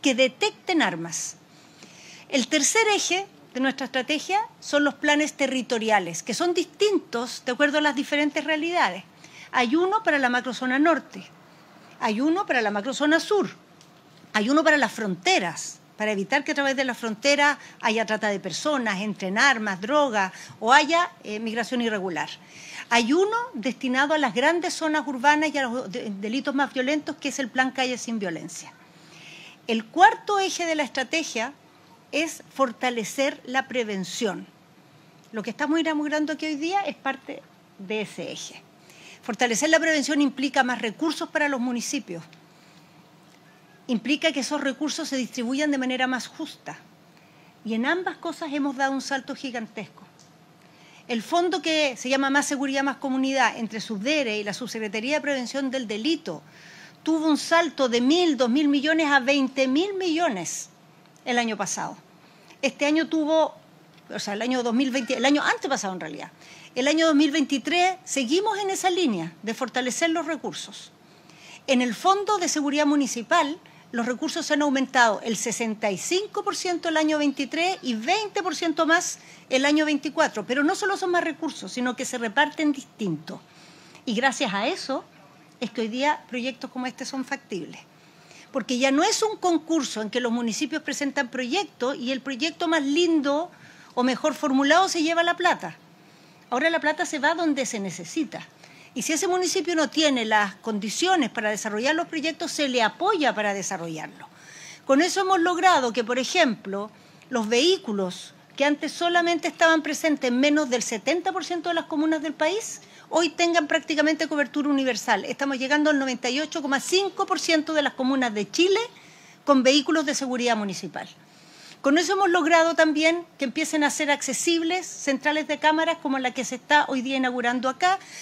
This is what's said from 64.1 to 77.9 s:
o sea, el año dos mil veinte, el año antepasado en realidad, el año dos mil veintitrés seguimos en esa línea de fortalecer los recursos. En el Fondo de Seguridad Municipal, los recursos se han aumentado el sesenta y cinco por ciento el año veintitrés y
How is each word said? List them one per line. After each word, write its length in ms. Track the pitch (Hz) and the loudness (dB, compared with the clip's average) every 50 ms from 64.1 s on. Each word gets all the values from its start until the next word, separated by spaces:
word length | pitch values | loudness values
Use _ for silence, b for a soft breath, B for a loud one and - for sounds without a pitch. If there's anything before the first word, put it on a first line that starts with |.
o 80 | - 208 | -10 -8
sea, 160 | - 208 202 | -6 -6 -4
el 80 | 214 226 | -4 -2
año 200 | 254 254 247 233 | 0 0 0 0
dos 120 | 240 220 | 0 2
mil 160 | 247 277 262 | 2 2 2
veinte, 260 | 233 277 233 226 254 | 0 -2 -2 -2 -2
el 80 | - 240 | 2 4
año 180 | 277 294 294 - | 4 4 4 4
antepasado 520 | - 453 453 - 269 262 - - 190 185 | 2 0 0 -2 -2 -2 -2 -2 -4 -6
en 60 | 175 | -6
realidad, 300 | 160 156 - - - - - B B B B B B B B | -8 -10 -10 -12 -12 -14 -16 B B B B B B B B
el 140 | 247 262 285 | 0 0 2
año 180 | 311 320 330 | 4 4 4
dos 80 | 330 302 | 4 6
mil 160 | 285 311 285 | 6 4 4
veintitrés 640 | 277 320 269 - 277 254 - 311 339 349 359 370 370 370 - | 4 0 0 0 -2 -2 -2 0 2 2 2 2 0 -2 -8
seguimos 540 | - - 277 262 220 311 381 415 440 403 392 | -4 -4 -2 0 0 0 0 2 0 0 -2
en 100 | 415 381 | -2 -2
esa 220 | 381 - - 381 | -4 0 0 0
línea 420 | 359 370 349 262 208 170 160 175 - - - | 0 2 0 0 0 -2 -4 -6 -8 -10 -8
de 120 | 220 226 | -8 -6
fortalecer 560 | - 233 220 - 254 254 247 - - 330 330 | -6 -6 -4 -4 -4 -4 -2 -2 -2 0 0
los 160 | 320 339 294 | 0 -2 -2
recursos. 640 | 311 320 - - 208 - - - - - - - - - _ B B B B B B B B B B B B B | -4 -6 -6 -6 -8 -8 -8 -12 -14 -16 -18 -20 -20 -20 _ B B B B B B B B B B B B B
En 140 | - 269 247 | 0 2 2
el 140 | 254 247 208 | 2 0 -2
Fondo 420 | - - 370 392 403 403 403 415 | 0 2 2 4 4 2 0 0
de 140 | 381 359 294 | 0 0 0
Seguridad 340 | - 302 277 285 277 294 302 | -2 0 -2 0 0 2 2
Municipal, 720 | 285 302 285 277 220 - 240 220 - - - 294 277 320 - B B B B B B | 4 4 2 2 0 -2 -6 -2 0 2 2 2 0 -2 -8 B B B B B B
los 140 | - 233 226 | -4 -4 -2
recursos 400 | 240 254 - 302 285 - 339 - | -2 -2 -2 -4 -4 -4 -4 -2
se 80 | - 302 | -2 0
han 80 | 285 | 2
aumentado 640 | 294 294 262 269 262 - - 254 240 226 196 - - | 2 2 2 0 0 2 4 4 4 4 4 0 -2
el 160 | 233 214 - | -4 -4 -4
sesenta 520 | - 240 - - 233 220 214 214 226 208 | -4 -4 -4 -2 -4 -4 -4 -2 -2 -2
y 60 | 190 | -2
cinco 480 | 160 - - 349 381 415 403 - 415 - | -4 -2 -2 -2 -2 -2 -2 -6 -4 -4
por 100 | 415 330 | -4 -4
ciento 360 | - - 370 349 330 - 339 | -4 -4 -4 -4 -2 -2 0
el 80 | 311 311 | 0 2
año 180 | 320 302 311 | 2 2 2
veintitrés 640 | 302 294 285 277 - 277 226 - 320 339 370 381 - | 2 2 0 0 -2 -4 -4 -2 -2 0 0 -2 -2
y 140 | - 262 | -4 -4